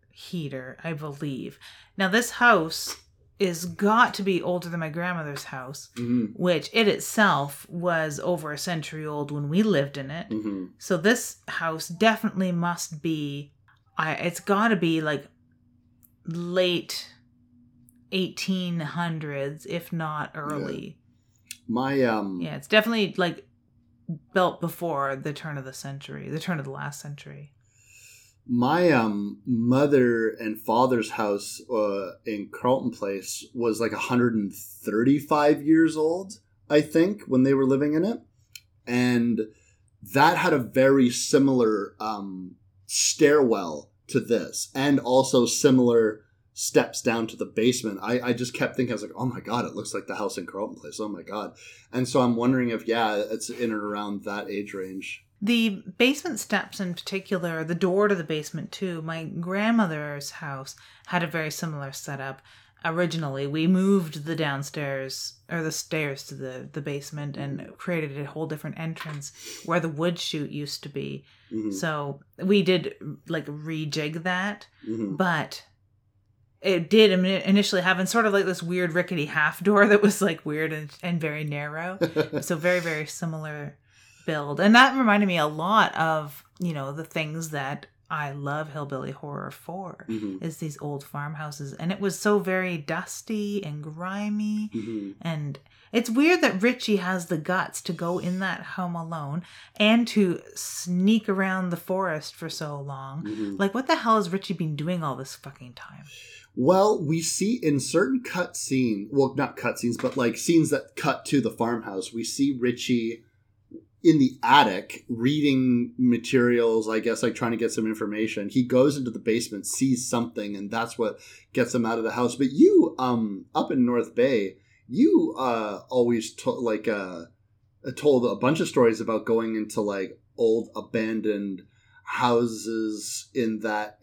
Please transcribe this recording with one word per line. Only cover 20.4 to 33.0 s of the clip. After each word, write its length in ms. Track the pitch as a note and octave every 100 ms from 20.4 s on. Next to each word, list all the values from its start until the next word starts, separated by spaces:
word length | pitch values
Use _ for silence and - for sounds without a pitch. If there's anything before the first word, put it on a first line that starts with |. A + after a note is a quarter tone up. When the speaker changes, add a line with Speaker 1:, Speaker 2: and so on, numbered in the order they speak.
Speaker 1:
early. 580 | D3 D3+ - - - - _ _ _ _ - - -
Speaker 2:
My, 340 | A#2 C3+ C#3
um, 360 | B2 A2 G2+ F#2
Speaker 1:
Yeah, 140 | E2+ C#3+
it's 120 | -
definitely, 460 | G#3+ A3 A3+ F#3+ -
like, 280 | F3 - - _ _ _ _ _ - D#3+ _
built 260 | F#3+ F3 -
before 540 | E3+ - E3+ C#3+ C#3 C3+
the 180 | D3+
turn 240 | C#3+ D#3+ C#3+
of 80 | C3
the 80 |
century, 560 | - C#3 C#3 C#3 C#3+ -
the 100 | D3+
turn 200 | F3+ D#3+
of 60 | C#3
the 60 |
last 280 | C#3 C#3+ C#3+
century. 540 | D3 C#3+ D3 C#3+ C#3+ _ _ _ _ - - - _ _ -
Speaker 2:
My, 460 | A#2+ B2+ E3 F3
um, 500 | C3 A2 G2+ G2+ - -
mother 840 | A#2 A#2+ C3 D3 C#3 B2 A#2 A2
and 300 | - A2 G#2+
father's 520 | - A2+ B2+ A#2+ G#2+
house, 500 | - G#2 G2+ - - -
uh, 380 | G#2+ G#2 G2 F#2 - -
in 240 | G#2 G2
Carlton 400 | - B2 C3 C3
Place 540 | -